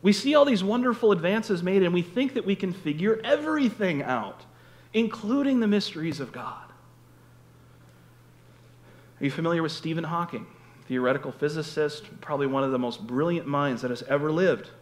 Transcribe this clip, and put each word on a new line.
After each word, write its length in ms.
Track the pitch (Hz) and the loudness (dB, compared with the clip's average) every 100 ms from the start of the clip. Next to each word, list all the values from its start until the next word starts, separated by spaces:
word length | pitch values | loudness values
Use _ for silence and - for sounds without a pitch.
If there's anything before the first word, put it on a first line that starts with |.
We 120 | 190 | 4
see 220 | 202 269 294 | 4 4 6
all 100 | 285 | 6
these 180 | 214 | 4
wonderful 480 | 196 233 247 233 220 | 2 2 2 2 4
advances 520 | 190 165 214 220 185 | 4 2 0 0 -2
made, 180 | 180 196 | 2 4
and 120 | 180 | 4
we 100 | 175 | 2
think 300 | 175 240 269 | 0 -2 0
that 120 | 254 190 | -2 -2
we 100 | 196 | -2
can 180 | 190 | -2
figure 460 | 180 156 151 196 220 | -4 -4 -2 0 0
everything 800 | 226 294 302 311 254 - 190 147 | 2 0 0 0 0 2 -2 0
out, 400 | 123 123 101 - - - - - - | -2 -2 -4 -12 -20 -20 -20 -20 -4
including 680 | 220 226 - 208 277 277 262 | 0 0 -2 -2 0 2 2
the 60 | 214 | 4
mysteries 520 | 202 - 160 165 160 | 2 0 -6 -6 -6
of 120 | 127 | -8
God. 380 | 127 107 - - - - - - - - - - - - - - - - - - - - - - - - - - - | -10 -12 -14 -18 -20 -20 -20 -20 -20 -20 -20 -20 -20 -20 -20 -20 -20 -20 -20 -20 -20 -20 -20 -20 -20 -20 -20 -20 -6
Are 40 | |
you 80 | 139 | -4
familiar 320 | 139 165 170 | -2 0 0
with 80 | 160 | -2
Stephen 320 | 156 160 160 | -4 -6 -4
Hawking? 420 | 160 170 175 117 - - - - - | -4 -4 -4 -8 -12 -20 -20 -20 -4
Theoretical 440 | 127 123 139 139 | 0 2 0 -2
physicist, 720 | 120 147 151 151 - 151 147 - - | -4 -4 -2 -6 -2 -2 -2 -16 -16
probably 240 | - 143 139 | -6 -2 0
one 180 | 135 | 0
of 80 | 135 | 0
the 60 | 127 | 0
most 300 | 123 117 110 | -2 -4 -4
brilliant 400 | 127 165 170 139 | 0 0 0 -2
minds 340 | 143 143 117 | -2 0 -2
that 80 | 123 | -4
has 140 | 120 | -6
ever 280 | - 139 151 | -2 0 2
lived. 380 | 160 180 120 - - | 2 2 2 -4 -20